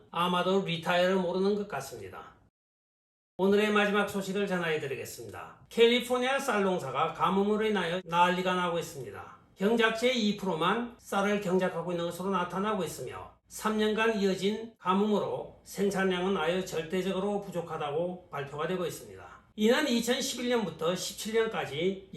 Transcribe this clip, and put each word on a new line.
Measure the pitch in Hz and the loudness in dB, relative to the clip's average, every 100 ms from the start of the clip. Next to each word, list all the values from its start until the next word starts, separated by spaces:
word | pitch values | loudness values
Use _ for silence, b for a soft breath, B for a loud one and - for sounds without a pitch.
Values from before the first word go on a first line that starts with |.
| - | -8
아마도 | 165 180 180 180 196 | -2 0 2 2 2
리타이어를 | 170 165 175 175 180 190 | 2 -2 0 4 4 2
모르는 | 175 185 196 | 0 0 2
것 | 208 202 | 0 -2
같습니다. | 139 - 117 98 82 82 - _ _ _ _ _ _ _ _ _ - | -6 -8 -12 -12 -14 -18 -20 _ _ _ _ _ _ _ _ _ 0
오늘의 | 196 208 208 | 4 4 4
마지막 | 208 202 202 202 | 4 4 2 0
소식을 | 202 185 196 196 | -2 -4 -2 -2
전해드리겠습니다. | 180 165 151 139 95 101 - 110 87 - - - | 0 0 -2 -4 -6 -8 -12 -12 -14 -16 -18 -6
캘리포니아 | - 233 240 - 247 254 269 | 6 6 6 2 0 2 0
쌀 | 254 208 | 0 0
농사가 | 196 180 - - 160 | 2 0 -2 -2 -2
가뭄으로 | - 165 190 202 208 | 0 2 2 2 2
인하여 | 214 202 170 180 | 0 0 0 -4
난리가 | 175 170 180 180 180 | -2 2 4 4 0
나고 | 180 180 170 | 0 0 -2
있습니다. | 147 143 113 95 - - - - | -4 -10 -12 -12 -16 -20 -20 -2
경작지의 | 196 233 220 220 247 247 208 | 2 4 4 2 2 2 2
이 | - | 0
프로만 | 185 160 170 226 240 - | -2 0 0 0 -2 -10
쌀을 | - 196 202 202 | -6 0 0 0
경작하고 | 175 185 180 170 165 | 2 2 2 -2 -4
있는 | 170 | -2
것으로 | 170 170 190 | -4 -4 -2
나타나고 | 190 175 175 208 202 | -2 -2 -2 -2 -2
있으며 | 165 - 123 95 - - _ | -4 -6 -10 -10 -14 -20 _
삼 | - 214 214 | -6 -2 2
년간 | 214 208 226 214 | 2 2 2 2
이어진 | 196 185 196 226 233 - | 2 2 0 0 -4 -6
가뭄으로 | 180 190 214 202 - 170 - - | 0 2 4 2 0 -4 -8 -14
생산량은 | - - 196 185 190 180 185 190 | -12 -2 0 2 2 2 0 0
아예 | 156 185 180 | 0 0 -2
절대적으로 | 160 160 185 180 185 202 202 | -4 -2 -2 -2 -2 -2 -2
부족하다고 | - 170 165 160 151 151 180 175 - | -4 -6 -6 -6 -4 -2 -2 -4 -10
발표가 | 151 139 147 165 | -10 -8 -6 -4
되고 | 185 | -2
있습니다. | 160 - 107 95 92 - - - | -4 -6 -12 -16 -18 -20 -16 2
이는 | 214 277 294 | 4 4 4
이천십일 | 233 - 269 - 240 247 | 2 2 0 -2 -2 0
년부터 | 240 185 - 160 | 0 0 -2 -2
십칠 | 180 - - 208 | 0 -4 -8 -2
년까지 | 220 220 170 135 139 180 196 - | 0 0 -2 -4 -2 -2 -2 -6